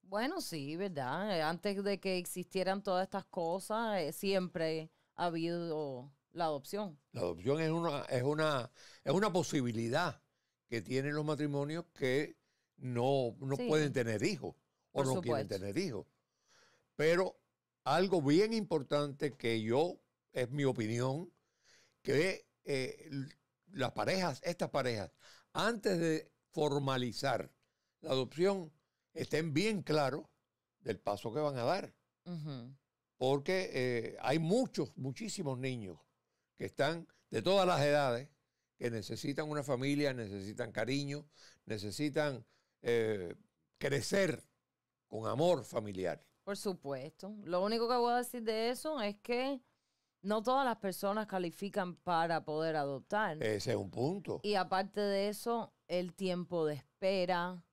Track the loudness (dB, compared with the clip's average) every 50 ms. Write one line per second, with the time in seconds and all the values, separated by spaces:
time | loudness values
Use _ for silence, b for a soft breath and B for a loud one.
0 | -10 -4 -2 -2 -2 -2 -2 -4 -6 -6 -6 -6 -6 -6 -4 -4 -4 -4 -4 -4
1 | -2 -2 -2 -2 -2 0 0 0 2 0 -2 0 -2 -2 -2 0 -2 -2 -2 -2
2 | -2 -2 -2 -2 -4 -6 -8 -8 -8 _ -2 0 0 0 0 -2 0 0 2 2
3 | 0 0 -4 -8 -8 _ -6 -4 -2 -2 -2 -4 -4 -2 -2 -2 0 0 0 0
4 | 0 -2 -4 -2 0 2 2 2 2 0 -2 -2 0 0 0 -2 -6 -10 _ _
5 | _ _ _ -2 -2 0 0 0 -2 -2 -2 -2 -2 -4 -4 -4 -4 -4 -6 -10
6 | -12 -16 _ _ _ _ _ -2 0 0 0 -2 -6 -6 -6 -6 -6 -6 -10 -16
7 | _ _ -6 -2 -2 -2 -2 -2 0 0 2 2 2 2 2 2 0 0 -2 -2
8 | -4 -2 -2 0 2 2 2 2 2 2 2 0 -2 -6 B B B B B B
9 | B 0 2 2 2 2 2 0 -2 2 0 0 0 0 0 -2 -2 0 0 0
10 | 0 0 -4 -8 _ _ _ _ _ _ _ _ _ _ -6 -6 -4 0 -2 0
11 | 0 0 -2 -2 0 -2 0 0 0 0 0 -2 -2 -2 -4 -6 -8 _ _ -2
12 | 0 2 2 2 2 0 -6 _ _ _ _ _ _ _ _ -10 -8 -4 0 2
13 | 4 4 4 4 2 0 -2 -4 -4 -4 -2 -2 0 2 4 4 4 4 2 2
14 | 2 2 2 2 2 0 0 -2 -6 -10 -12 _ _ _ _ _ _ _ -2 0
15 | 2 2 2 0 0 0 0 0 -2 -2 -4 -4 -4 -2 -2 -2 -2 -2 -4 -6
16 | -8 _ _ _ _ _ _ b b b b b b b b b b b _ 2
17 | 4 4 6 4 4 0 -2 _ _ _ _ _ _ _ _ _ _ 2 4 4
18 | 4 6 4 4 6 8 8 8 6 6 2 0 0 0 0 -2 0 2 0 0
19 | 0 0 -2 -2 -4 -4 -4 -2 0 2 2 2 2 4 4 4 4 2 0 -8
20 | _ _ _ _ _ _ _ -2 -2 -2 0 2 2 2 2 2 0 0 0 0
21 | 0 0 0 -2 -6 -10 _ _ _ b b b b b b b b b b _
22 | _ 2 2 4 4 2 0 -4 -10 _ _ _ _ -2 -2 0 -2 -4 -6 -12
23 | -12 -8 -6 -6 -6 -6 -10 _ _ _ _ _ _ _ -4 -2 -2 -2 0 0
24 | 0 2 2 2 2 0 -2 -2 -4 -6 -2 -2 -4 -2 0 0 0 0 0 -2
25 | -4 -8 _ B B B B B B B _ 0 0 0 0 0 0 0 2 2
26 | 2 2 2 0 -2 -8 _ _ _ _ -2 0 2 2 2 2 2 2 0 0
27 | 0 -2 -4 -2 0 0 0 0 -2 -6 _ _ _ _ _ _ _ _ _ _
28 | -4 0 0 0 0 -2 0 2 2 2 2 2 -4 -10 _ _ _ _ _ _
29 | _ _ _ -8 -4 -2 0 0 0 2 0 2 2 2 0 0 0 2 2 2
30 | 4 2 0 -4 -8 _ _ _ _ _ _ _ _ _ _ _ _ -6 -6 -2
31 | _ -2 -2 -2 -4 -4 -2 0 0 0 0 2 2 2 2 0 -2 -8 _ _
32 | _ _ _ _ _ -10 -10 -8 -6 -8 -8 -8 -10 -14 -16 _ _ _ _ _
33 | _ _ _ _ 2 2 2 2 2 0 0 0 0 -2 -2 0 0 2 0 0
34 | -2 -4 -8 -4 0 0 2 2 4 4 4 2 2 0 -2 -4 -4 -4 -4 -8
35 | -6 -6 -6 -6 -8 -8 -6 -4 -4 -4 -2 -2 -2 -4 -4 -4 -8 -10 -12 -14
36 | _ _ _ _ _ _ _ _ _ _ _ _ -10 -8 0 0 0 0 0 -4
37 | -8 b b b b _ -6 -2 2 4 4 4 6 4 4 4 4 4 4 4
38 | 4 2 2 0 -4 -10 _ _ _ _ _ _ _ _ _ _ -4 -4 -4 -4
39 | -6 -6 -8 -4 -4 -4 -2 -2 -4 -2 -4 -4 0 0 0 0 2 0 2 2
40 | 2 0 0 -2 -6 -6 -6 -6 -8 -8 -6 -6 -8 -6 -4 -4 -2 0 0 -2
41 | -2 -4 -8 -8 -10 B B B B B B B _ -8 -8 -6 -6 -8 -4 -2
42 | -2 0 2 2 0 0 -2 -4 -10 _ _ _ _ _ _ _ 0 2 4 4
43 | 4 2 0 -2 -4 -8 -10 -12 -16 _ _ _ _ _ _ _ -2 -2 -2 -2
44 | 0 2 2 4 4 2 0 -4 -8 _ _ _ _ _ _ _ _ _ _ _
45 | _ _ -10 -4 -2 -2 2 4 4 4 4 4 0 -4 -4 -4 -4 -4 -4 -2
46 | -2 -2 -2 -4 _ _ _ _ _ -8 -8 -6 -4 -6 -6 -6 -6 -8 -8 -6
47 | -8 -12 _ _ -14 -14 -12 -12 -6 -2 0 0 2 2 0 0 0 2 2 2
48 | 4 4 2 2 0 -2 -6 -4 -2 -2 0 0 0 -2 -2 -2 -4 -4 -4 -2
49 | -2 -4 -4 _ _ -2 -2 0 0 -2 -2 -4 _ _ _ _ _ _ _ _
50 | _ _ _ _ -2 0 0 2 4 4 4 4 4 2 0 0 -2 -4 -4 0
51 | 0 0 0 0 -2 -2 -2 -2 -2 -2 -4 -6 -8 -4 -2 -2 -4 -4 -6 -6
52 | _ 2 2 4 4 4 2 0 0 -2 -2 0 0 0 0 0 0 0 -2 -6
53 | -6 _ 0 0 0 0 -2 0 0 2 2 2 0 0 0 0 -2 -4 -2 0
54 | 0 0 0 -2 -4 -4 -6 -2 0 0 2 2 2 2 0 0 0 0 -2 0
55 | 0 2 2 2 0 0 -2 -4 -4 -2 -2 -2 -4 -8 _ _ _ -2 -2 -2
56 | -2 -2 -4 -4 -2 -2 0 -2 -2 -2 0 0 0 0 0 -4 -8 _ _ _
57 | 0 0 2 2 2 2 2 0 0 -2 -6 -10 -16 _